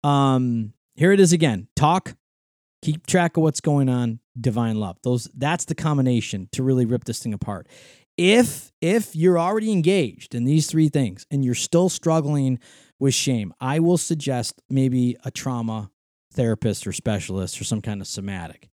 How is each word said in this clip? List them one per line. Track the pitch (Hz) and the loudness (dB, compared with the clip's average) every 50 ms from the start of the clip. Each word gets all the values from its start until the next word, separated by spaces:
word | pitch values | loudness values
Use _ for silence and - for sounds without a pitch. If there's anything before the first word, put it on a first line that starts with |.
| - | 0
Um, | 147 143 139 139 135 131 131 127 123 117 117 110 104 - _ _ _ _ | 2 2 2 4 2 2 2 0 0 -2 -2 -4 -6 -10 _ _ _ _
here | - 147 180 | 2 4 4
it | 202 196 | 6 6
is | 196 165 | 6 6
again. | 175 165 165 143 110 92 104 _ _ | 6 2 2 0 0 -2 -6 _ _
Talk, | - 151 151 170 185 - - - _ _ _ _ _ _ _ _ _ _ _ _ _ | 2 4 4 4 2 -2 -6 -18 _ _ _ _ _ _ _ _ _ _ _ _ _
keep | - - 151 165 _ | -4 -4 -4 -4 _
track | - - 185 170 165 _ | 0 2 2 2 2 _
of | 170 | 2
what's | 160 160 143 - | 2 2 2 0
going | - 160 147 143 139 131 | 0 2 2 4 4 2
on, | 127 123 120 117 113 117 _ _ _ 123 | 2 2 0 -2 -4 -6 _ _ _ -2
divine | 113 135 104 117 117 113 110 107 | -2 0 0 0 0 0 0 -2
love. | 104 92 87 _ | -4 -6 -8 _
Those, | - 123 123 123 - - _ | -2 -2 -2 -2 -2 -8 _
that's | 131 131 147 170 165 - | -4 -2 -2 -2 -4 -4
the | - 165 | -6 -8
combination | - - 160 151 143 131 127 123 117 - - - 98 90 - | -4 -2 0 2 2 2 2 2 0 0 -2 -8 -8 -10 -8
to | - - | -6 -4
really | 131 131 135 127 123 | 0 2 2 2 2
rip | 113 123 120 - | 0 0 -4 -4
this | 135 113 - | -6 -10 -8
thing | - 120 104 | -6 -8 -8
apart. | 98 - - 101 87 - _ - - - - - _ _ _ _ | -8 -8 -8 -8 -10 -12 _ -20 -20 -20 -20 -20 _ _ _ _
If, | - 175 185 208 240 247 233 - - - - _ _ | 0 2 4 4 4 4 2 -2 -10 -16 -20 _ _
if | - 165 196 233 214 - - | -2 0 0 0 -2 -4 -4
you're | 156 160 185 180 170 | 2 2 4 4 4
already | 165 180 208 220 214 220 | 2 0 -2 -2 -2 0
engaged | 214 180 156 175 196 196 151 107 - - - - - | 0 2 2 2 2 2 0 -2 -4 -12 -18 -10 -6
in | 120 120 | -2 0
these | 131 151 160 147 - | 2 2 2 2 2
three | - 156 160 151 | 2 2 2 2
things | - 151 135 104 90 104 - _ | 2 0 -2 -2 -4 -10 -12 _
and | 151 139 135 | -4 -2 0
you're | 123 120 | 0 -2
still | - - - - 170 180 185 | -2 -4 0 2 2 2 2
struggling | - - - 170 160 165 147 143 151 143 135 131 127 120 _ - - - _ _ _ _ | -2 -2 -2 0 0 0 0 0 0 0 0 0 -2 -4 _ -16 -20 -20 _ _ _ _
with | 131 139 | 0 0
shame, | 127 - - 139 127 113 104 87 - _ | 0 0 0 -2 -2 -2 -4 -6 -10 _
I | 131 131 143 160 | -6 -4 0 0
will | 165 170 180 170 | 2 2 2 2
suggest | - - 170 156 - 139 131 123 117 - - _ _ _ | 0 -2 -4 -4 -4 -4 -4 -4 -4 -6 -10 _ _ _
maybe | 135 135 131 131 123 127 123 123 113 - _ | 0 2 2 2 2 2 0 0 -2 -4 _
a | 131 | -12
trauma | - - - 135 127 120 113 113 110 110 104 98 _ _ _ _ _ _ _ _ | -12 -8 -8 -6 -6 -4 -4 -6 -6 -6 -8 -12 _ _ _ _ _ _ _ _
therapist | _ - 123 117 110 - - 113 104 - - | _ 0 0 0 0 0 0 -2 -2 -2 -6
or | 101 | -8
specialist | 87 - _ 117 107 98 - - 92 98 92 87 - - | -8 -6 _ -4 -4 -4 -4 -6 -6 -6 -6 -6 -8 -10
or | 101 | -6
some | - 117 107 | -6 -6 -4
kind | 95 110 104 98 | -4 -6 -8 -8
of | 95 | -10
somatic | - - - 98 101 98 92 85 80 78 _ _ _ _ | -10 -10 -10 -8 -8 -8 -8 -10 -12 -16 _ _ _ _